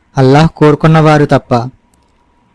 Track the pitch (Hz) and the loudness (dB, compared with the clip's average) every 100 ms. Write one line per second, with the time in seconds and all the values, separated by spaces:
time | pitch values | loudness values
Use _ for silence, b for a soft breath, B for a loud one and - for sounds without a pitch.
0 | _ - 131 143 160 - 151 147 160 160 | _ -2 0 2 0 0 -2 0 0 0
1 | 156 151 143 135 - 120 123 - _ _ | 2 0 0 -2 -4 -6 -8 -16 _ _
2 | _ _ _ _ _ | _ _ _ _ _